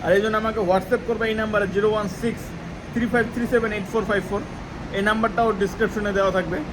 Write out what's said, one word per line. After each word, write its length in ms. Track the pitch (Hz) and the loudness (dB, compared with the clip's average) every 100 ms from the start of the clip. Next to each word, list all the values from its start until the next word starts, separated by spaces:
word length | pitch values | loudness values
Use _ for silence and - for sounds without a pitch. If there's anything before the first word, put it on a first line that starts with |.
আর 80 | - 196 | 4 4
এই 40 | |
জন্য 120 | 214 214 | 4 0
আমাকে 180 | 220 220 180 | 0 0 2
WhatsApp 300 | 190 185 240 - | 2 2 -2 0
করবে 160 | 220 226 | -2 0
এই 60 | 220 | 0
নাম্বারে, 240 | 220 208 202 185 | 0 0 0 2
জিরো 120 | 214 | 2
ওয়ান 140 | 214 208 - | 2 -2 -2
সিক্স 200 | 233 - - - - - - | -4 -4 -8 -12 -12 -12 -8
থ্রি 120 | 240 226 | -4 0
ফাইভ 120 | 240 233 | 2 2
থ্রি 120 | 240 240 | 0 2
সেভেন 180 | 240 226 208 | 2 2 -2
এইট 100 | 196 | -2
ফোর 100 | 226 202 | -2 0
ফাইভ 120 | 202 180 | 0 0
ফোর। 120 | 202 - - - - - 196 | -4 -4 -10 -12 -10 -6 0
এই 60 | 202 | 2
নাম্বারটাও 400 | 214 226 208 226 202 | 2 2 2 2 2
ডেসক্রিপশনে 500 | 196 190 220 214 208 196 | 0 0 0 0 0 2
দেওয়া 140 | 196 185 | 2 2
থাকবে। 200 | 170 196 302 | 0 -4 -6